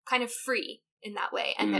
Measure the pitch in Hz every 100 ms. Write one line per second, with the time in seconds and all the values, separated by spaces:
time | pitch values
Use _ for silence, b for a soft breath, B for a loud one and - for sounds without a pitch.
0 | - 254 240 - - 233 - - _ _
1 | 214 202 - - 147 - 208 196